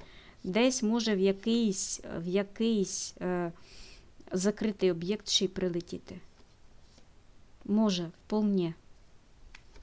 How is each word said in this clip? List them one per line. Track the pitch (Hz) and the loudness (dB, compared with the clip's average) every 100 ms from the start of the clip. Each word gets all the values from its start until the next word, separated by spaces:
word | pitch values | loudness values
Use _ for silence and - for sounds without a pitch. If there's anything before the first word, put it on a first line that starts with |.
| - - - - | -20 -20 -20 -12
Десь | 185 190 254 254 | -2 4 4 4
може | 214 233 220 | 2 2 2
в | 196 | 4
якийсь, | 196 196 226 233 220 185 - - - 156 | 4 2 2 2 2 0 -2 -6 -6 -6
в | 175 | -2
якийсь, | 185 196 - 226 220 180 - - - | 0 -2 0 2 2 0 -2 -8 -6
е, | 180 180 175 - - - - - - - - | -2 -2 -2 -6 -18 -18 -18 -20 -20 -20 -4
закритий | 185 190 208 220 208 185 | 0 0 0 -2 2 2
об'єкт | 170 170 208 - | 2 -2 -4 0
ще | - | 0
й | 190 | 0
прилетіти. | 190 185 175 175 180 - 185 - - - - - - - - - - - - - - | 0 -2 -2 -6 -12 -12 -16 -18 -20 -20 -20 -20 -20 -20 -20 -20 -20 -20 -20 -20 -12
Може, | - 208 220 180 170 - - | 0 2 4 2 -4 -10 -4
вполне. | 214 214 196 170 165 - - - - - - - - - - | 0 2 2 0 -4 -16 -20 -20 -20 -20 -20 -20 -20 -20 -20